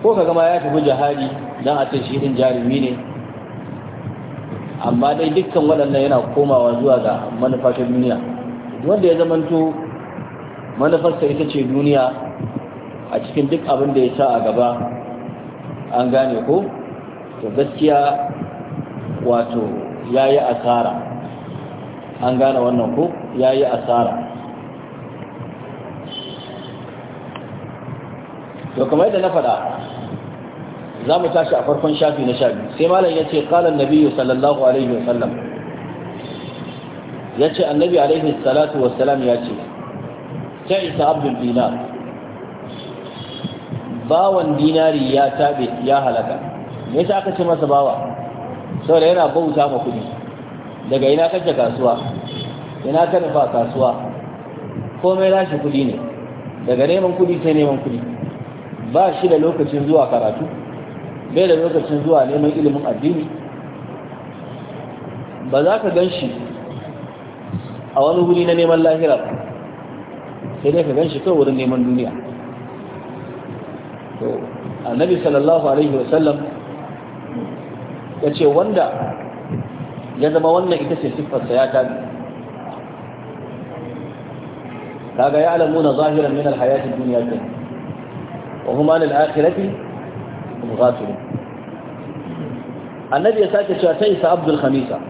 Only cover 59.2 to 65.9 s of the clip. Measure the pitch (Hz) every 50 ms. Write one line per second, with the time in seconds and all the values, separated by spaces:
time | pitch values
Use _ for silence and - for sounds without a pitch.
59.2 | 185 180 165 151 156 160 156 - 151 143 147 143 143 143 156 156 135 - 131 117
60.2 | 113 107 104 - 156 - - - - - - - - - - - - - - -
61.2 | - - - 147 185 185 175 156 165 170 160 160 - - 151 147 143 156 165 147
62.2 | 131 127 143 147 147 147 151 160 147 147 139 143 - - 117 107 135 156 175 160
63.2 | - - - - - - - - - - - - - - - - - - - -
64.2 | - - - - - - - - - - - - - - - - - - - -
65.2 | - - - - - 127 135 135 147 175 208 220 220 196